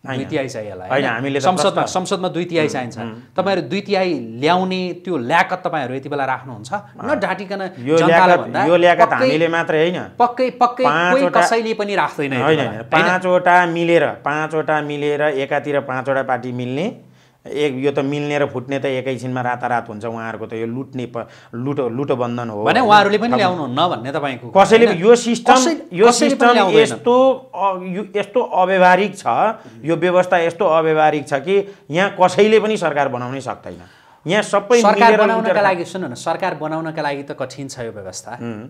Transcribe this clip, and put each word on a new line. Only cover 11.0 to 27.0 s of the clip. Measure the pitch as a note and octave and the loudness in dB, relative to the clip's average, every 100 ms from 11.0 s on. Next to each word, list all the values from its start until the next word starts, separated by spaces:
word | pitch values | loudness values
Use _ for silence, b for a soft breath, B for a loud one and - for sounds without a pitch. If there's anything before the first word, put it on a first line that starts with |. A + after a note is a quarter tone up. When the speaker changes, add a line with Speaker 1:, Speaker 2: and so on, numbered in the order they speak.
| F3 F3+ - F3+ | 2 2 2 2
Speaker 2:
कसैले | F3 A#3 A3 | 2 2 -2
पनि | A3 G#3 G3 | -4 -2 -2
राख्दैन | D#3 - C#3 | -2 -4 -4
यो | C3+ | -2
Speaker 1:
होइन, | C#3 D#3 | 0 0
Speaker 2:
कुरा, | B2 | -2
Speaker 1:
होइन। | G#2 | -6
Speaker 2:
होइन? | A#2 D#3+ E3+ | -2 0 2
Speaker 1:
पाँचवटा | F3+ F#3 F3+ F3+ F3 F3 | 0 2 2 4 4 4
मिलेर, | E3+ E3+ E3+ C#3 | 0 2 4 2
पाँचवटा | G#2 C#3+ D3+ D#3 D#3 D#3 D3+ | -2 -4 -4 -4 -4 -2 -2
मिलेर | D3 D3 D3 D3 | -2 -4 -4 0
एकातिर | D3+ C3+ C3+ C#3+ C#3+ C#3+ | -2 -2 -2 -4 -2 -4
पाँचवटा | C3+ C3 C3 C3+ | -2 -6 -2 -2
पार्टी | A#2+ B2 B2 | -2 -4 -4
मिल्ने, | B2 B2 C3 F3+ - - b b b - | -8 -6 -4 -6 -8 -20 b b b -10
एक, | C3+ D3 B2+ | -4 -2 0
यो | C#3 | -2
त | C#3 | -2
मिल्ने | C3+ D3 D3 D3 | -2 -4 -4 -2
र | C#3 | -2
फुट्ने | C3 B2+ C#3 | -4 -6 -6
त | C#3 | -4
एकैछिनमा | C3 B2+ B2+ B2+ B2+ | -4 -4 -6 -6 -4
रातारात | B2 B2 B2 A#2+ A2+ | -4 -4 -2 -4 -4
हुन्छ। | G#2+ A2+ | -10 -8
उहाँहरूको | A2+ A2+ A2 G#2+ | -8 -10 -10 -10
त | |
यो | A2+ A2+ | -8 -6
लुट्ने | A#2+ C3+ B2 A#2+ A#2+ | -6 -8 -10 -8 -8
प-, | A2 B B A#2 | -12 B B -8
लुटो, | C3 C#3+ B2+ | -6 -4 -4
लुटो | A#2 C#3+ C3+ | -4 -2 -2
बन्धन | A#2+ A#2+ A#2 | -2 -4 -6
हो, | G#2 | -4
Speaker 2:
भने | A#2 F3 | 0 0
Speaker 1:
होइन? | G#3+ | 4
Speaker 2:
उहाँहरूले | G#3 G3+ G#3 | 4 4 0
पनि | A#3 | 0
Speaker 1:
ठग- | B3 | 0
Speaker 2:
ल्याउनुहुन्न | F#3+ F3+ C#3 B2+ | 0 -2 -4 -2
भन्ने | F3 C3+ A#2+ | -2 -2 -6
तपाईँको, | D3 C#3+ B2 A#2+ | -6 -6 -8 -2
Speaker 1:
कसैले | F3+ F#3+ A3+ A#3 | 4 6 6 6
Speaker 2:
होइन? | F#3 | 4
Speaker 1:
यो | G3 A#3+ | 6 4
सिस्टम, | A#3 A#3 - | 4 -2 4
Speaker 2:
कसै-, | C4 C4 D4+ - | 4 4 -2 -6
Speaker 1:
यो | F3 A3+ | 4 4
Speaker 2:
कसैले | |
पनि | |
Speaker 1:
सिस्टम | A#3+ D4 C#4 A#3+ | 6 2 4 4
Speaker 2:
ल्याउँदैन। | A#3+ G3 A3 | 6 6 6
Speaker 1:
यस्तो, | A3+ A3+ | 4 2